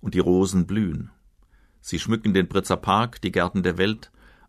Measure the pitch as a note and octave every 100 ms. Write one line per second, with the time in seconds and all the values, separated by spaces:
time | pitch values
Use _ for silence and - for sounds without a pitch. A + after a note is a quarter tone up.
0 | - F2 E2 F#2 F#2+ F#2+ F2 G2+ G2 D2+
1 | F#2 _ _ _ _ _ _ _ - F2+
2 | - A2 G#2+ F#2+ F2+ G2 - F2+ - G2
3 | A#2+ - F#2+ F2+ F2 G2+ F2+ F2 G2 G#2+
4 | - _ - _